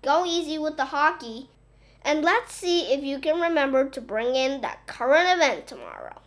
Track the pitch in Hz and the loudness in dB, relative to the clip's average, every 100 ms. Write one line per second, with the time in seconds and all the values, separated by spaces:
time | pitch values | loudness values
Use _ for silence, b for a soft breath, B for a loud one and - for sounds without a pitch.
0 | 269 311 359 339 311 311 302 302 269 285 | 2 2 2 -2 -2 -4 -4 -2 -4 2
1 | 302 - 240 226 269 _ _ b b b | 2 0 -10 -12 -14 _ _ b b b
2 | - 302 311 440 480 - 359 349 269 277 | 0 2 4 2 0 -6 0 0 2 -2
3 | 277 277 311 330 339 330 277 262 269 269 | -2 -4 -2 0 2 2 2 2 0 -4
4 | 226 214 240 262 262 277 - - - - | -6 -2 0 2 0 -2 -6 -8 -14 -4
5 | 247 302 359 359 285 175 - - 107 53 | 4 4 6 4 2 0 -8 -16 -16 -14
6 | 64 - | -14 -16